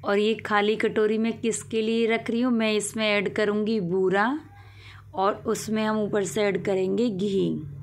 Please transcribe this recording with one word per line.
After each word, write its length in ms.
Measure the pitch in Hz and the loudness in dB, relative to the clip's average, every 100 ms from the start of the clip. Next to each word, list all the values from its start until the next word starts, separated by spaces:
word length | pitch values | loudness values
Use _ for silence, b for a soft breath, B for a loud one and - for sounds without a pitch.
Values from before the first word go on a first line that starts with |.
और 160 | - 202 | 2 2
ये 140 | 208 220 | 2 0
खाली 400 | - 208 208 220 | 0 2 2 2
कटोरी 420 | 226 226 214 220 | 0 2 2 2
मैं 220 | 226 226 | 0 0
किसके 420 | 233 208 - 220 | -2 -2 -4 -2
लिए 240 | 220 226 226 | 0 2 2
रख 220 | 226 226 | 0 0
रही 120 | 233 | 0
हूँ, 100 | 247 | 2
मैं 200 | 233 220 | 2 2
इसमें 340 | 214 208 220 214 | 0 -2 -2 0
ऐड 260 | 208 180 - | 2 0 0
करूँगी 440 | 208 208 214 226 | 0 0 0 0
बूरा 580 | 170 185 185 190 220 302 - B B B B B B 160 | 0 2 2 2 2 -2 -8 B B B B B B 0
और 280 | 196 - 147 | 0 0 -4
उसमें 360 | 175 - 220 | -4 -2 -2
हम 160 | 214 220 | 0 0
ऊपर 240 | 208 208 190 | 0 -2 -2
से 180 | 220 | 0
ऐड 200 | 208 185 185 | 0 0 -2
करेंगे 440 | 190 190 196 240 | 0 0 0 0
घी। 680 | 185 202 196 175 160 151 - | 0 -2 0 0 -2 -8 -12